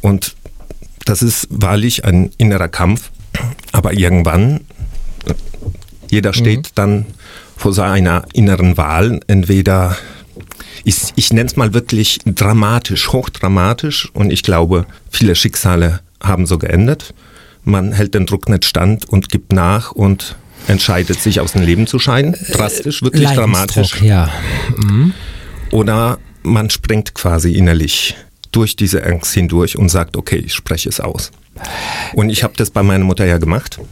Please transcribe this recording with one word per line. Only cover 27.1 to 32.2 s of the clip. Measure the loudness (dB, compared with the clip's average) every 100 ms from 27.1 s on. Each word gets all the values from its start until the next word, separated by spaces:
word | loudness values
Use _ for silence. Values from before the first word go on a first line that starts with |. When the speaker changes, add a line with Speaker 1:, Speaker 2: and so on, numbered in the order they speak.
| -4
Speaker 1:
quasi | 0 2 2
innerlich | 4 4 4 0 -2 -4 -8 -18 _ -4
durch | 0 0 0
diese | 0 0 0
Angst | -2 0
hindurch | 0 2 2 0 2
und | 2
sagt, | 2 -2 -6
"Okay, | -4 -4
ich | -4
spreche | -8 -4 -4 -4
es | -6
aus." | -6 -8 -10 _ _ -18 -12 -10 -8 -8 -4
Und | 0